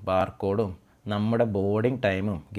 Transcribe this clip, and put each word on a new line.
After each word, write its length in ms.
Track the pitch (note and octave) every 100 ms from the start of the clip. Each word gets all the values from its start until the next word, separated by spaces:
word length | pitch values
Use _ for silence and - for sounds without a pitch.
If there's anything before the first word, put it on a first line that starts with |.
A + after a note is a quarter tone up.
| G2
ബാർകോഡും 640 | F#2 F#2+ - G2 G2+ G#2 F2 _ _ G2+
നമ്മുടെ 340 | G#2 G#2+ A#2 A#2 G2
ബോർഡിംഗ് 440 | G2 G#2 A#2+ C3 G#2+
ടൈമും 320 | F#2+ G#2 F2+ -